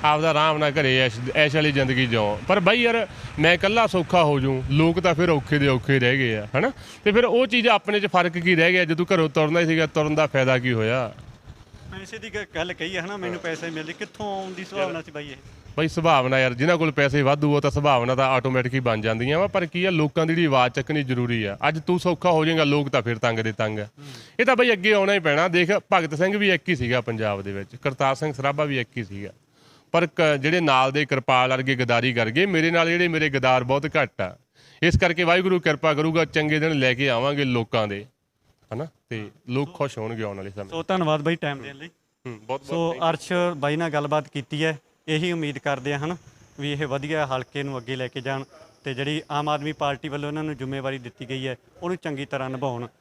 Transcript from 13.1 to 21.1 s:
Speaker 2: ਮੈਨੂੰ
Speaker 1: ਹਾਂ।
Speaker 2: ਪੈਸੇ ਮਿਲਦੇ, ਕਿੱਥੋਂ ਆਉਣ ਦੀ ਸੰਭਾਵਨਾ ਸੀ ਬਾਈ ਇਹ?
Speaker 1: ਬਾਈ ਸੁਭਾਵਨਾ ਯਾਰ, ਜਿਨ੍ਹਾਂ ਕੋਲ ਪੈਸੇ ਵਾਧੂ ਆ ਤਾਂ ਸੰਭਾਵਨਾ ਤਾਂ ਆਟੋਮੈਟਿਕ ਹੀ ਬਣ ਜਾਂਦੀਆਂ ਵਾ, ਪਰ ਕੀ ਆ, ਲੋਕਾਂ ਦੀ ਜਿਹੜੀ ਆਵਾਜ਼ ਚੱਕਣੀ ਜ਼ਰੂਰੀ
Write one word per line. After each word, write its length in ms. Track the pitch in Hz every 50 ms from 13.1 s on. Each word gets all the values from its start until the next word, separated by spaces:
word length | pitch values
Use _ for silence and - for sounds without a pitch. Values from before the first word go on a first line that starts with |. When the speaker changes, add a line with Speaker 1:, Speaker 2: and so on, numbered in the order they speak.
| 208
Speaker 2:
ਮੈਨੂੰ 200 | 196 185 175 180
Speaker 1:
ਹਾਂ। 60 | 170
Speaker 2:
ਪੈਸੇ 280 | - 165 160 156 165 170
ਮਿਲਦੇ, 220 | 160 156 156 156
ਕਿੱਥੋਂ 340 | 170 - 214 - - - 214
ਆਉਣ 260 | 202 196 190 190 190
ਦੀ 120 | 185 185 190
ਸੰਭਾਵਨਾ 380 | 180 196 196 190 185 170 165
ਸੀ 80 | 156 175
ਬਾਈ 180 | 147 147 147 143
ਇਹ? 80 | 131 135 - - - - - - -
Speaker 1:
ਬਾਈ 120 | - 160 160
ਸੁਭਾਵਨਾ 500 | - 170 156 165 156 135 127 127 131 131
ਯਾਰ, 140 | 131 127 123
ਜਿਨ੍ਹਾਂ 220 | 120 139 170 175 156
ਕੋਲ 120 | 165 156
ਪੈਸੇ 300 | 131 147 143 139 123 147
ਵਾਧੂ 340 | 139 135 143 147 147 147 147
ਆ 40 | 143
ਤਾਂ 100 | 139 143
ਸੰਭਾਵਨਾ 440 | 120 147 143 147 139 123 120 123 131
ਤਾਂ 140 | 127 135 131
ਆਟੋਮੈਟਿਕ 460 | 131 127 120 135 127 127 123 127 127
ਹੀ 60 | 135
ਬਣ 200 | 123 120 110 107
ਜਾਂਦੀਆਂ 380 | 104 113 110 113 123 131 151 165
ਵਾ, 80 | 196
ਪਰ 200 | 202 190 196 175
ਕੀ 180 | 151 - 175 180
ਆ, 60 | 190
ਲੋਕਾਂ 360 | 180 156 151 143 - 170 160
ਦੀ 80 | 160 165
ਜਿਹੜੀ 120 | 170 170
ਆਵਾਜ਼ 280 | 151 135 131 123 127 -
ਚੱਕਣੀ 280 | 143 131 - 151 151
ਜ਼ਰੂਰੀ 420 | 139 127